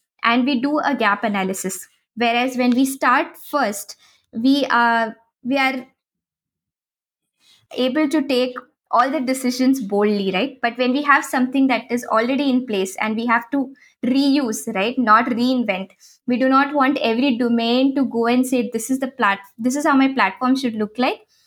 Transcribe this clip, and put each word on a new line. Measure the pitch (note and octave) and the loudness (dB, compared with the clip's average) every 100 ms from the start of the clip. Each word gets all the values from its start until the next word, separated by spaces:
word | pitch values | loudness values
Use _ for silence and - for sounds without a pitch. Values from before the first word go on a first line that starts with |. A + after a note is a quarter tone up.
| _ _ | _ _
and | A#3 A#3+ B3 | 0 2 2
we | C4 | 0
do | C#4 D4+ | 0 0
a | - | 0
gap | A#3+ G#3+ G#3 | 0 0 0
analysis. | A3+ G3+ F#3+ F#3+ F#3 - - _ _ - | -2 -2 -2 -4 -8 -10 -14 _ _ -4
Whereas | A#3 A#3+ C4 B3+ | 0 0 -2 0
when | B3 | 2
we | B3 C4+ | 2 0
start | C4+ C#4 C4 E4 - | 0 0 2 0 -8
first, | - D4 A3+ G#3 - - _ _ _ | -6 -2 -2 -4 -12 -20 _ _ _
we, | A3 B3+ C#4 - | -2 2 2 2
uh, | A#3+ A#3 A3+ A3+ - _ _ | 2 2 2 -2 -6 _ _
we | A#3+ C4+ | -4 -2
are | C4 C4 - _ _ _ _ _ _ _ _ _ _ _ _ _ _ _ _ _ _ - | 0 -4 -10 _ _ _ _ _ _ _ _ _ _ _ _ _ _ _ _ _ _ -2
able | B3+ C#4 D#4 | -2 0 0
to | D#4 C#4 | 0 0
take | B3 B3+ B3 - _ _ | 0 -2 -4 -16 _ _
all | A3+ C4 | 0 2
the | D4+ | 0
decisions | B3+ C4 B3+ B3 B3+ C4+ | -2 -2 -2 0 2 2
boldly, | G3 G3+ G#3 G3+ F#3+ | 0 0 2 2 0
right? | F#3 C4 - | -2 -4 -4
But | A#3 A3+ | -4 -2
when | B3+ | 0
we | C4+ | 0
have | C#4+ C#4 | 2 2
something | D4 C4+ B3+ C4+ C4+ | 2 -2 0 2 2
that | A3+ - | 0 -2
is | A#3+ - | -6 -2
already | A3 A#3+ C#4 C#4+ | 0 0 0 0
in | B3+ B3 | 0 0
place | G3+ F#3+ - | -2 -4 -4
and | A3 A3 | -4 -2
we | A#3+ | 0
have | A#3 - | 0 0
to | C#4 C4+ C4+ _ _ A#3+ | -4 -4 -10 _ _ -2
reuse, | C4+ C#4+ C#4 B3 A3 - G3+ | 2 2 2 0 -4 -6 -4
right, | G#3+ C4+ | -2 0
not | A3 A3 A#3+ | 4 4 4
reinvent, | A#3 B3 B3+ G#3+ F#3+ F#3+ _ - _ - | 0 0 0 0 -4 -8 _ -20 _ -4
we | A#3+ | 0
do | C4 | 2
not | C4+ C#4 D4 | 4 2 2
want | C4 B3+ | 0 2
every | A3+ A3+ C#4+ A#3 | 0 2 2 2
domain | A#3+ A#3 A#3 B3 C#4 C4+ | 0 0 2 2 2 0
to | A#3 | -2
go | A#3 A#3 | 0 2
and | B3 B3+ | 2 2
say, | B3+ A#3+ | 0 -2
"This | A3+ - | -4 -4
is | C4 | -4
the | C4 | -4
plat-, | - G#3 G3 - - | 0 0 0 -6 -6
this | A#3+ C#4+ | -4 -2
is | D4+ | 2
how | C4+ | 2
my | C4+ | 2
platform | C4 G3 - B3+ C4 | 2 -2 0 -2 0
should | B3+ A3 | -2 -4
look | G#3+ - | -6 -2
like." | C4 G#4+ _ _ | -4 -4 _ _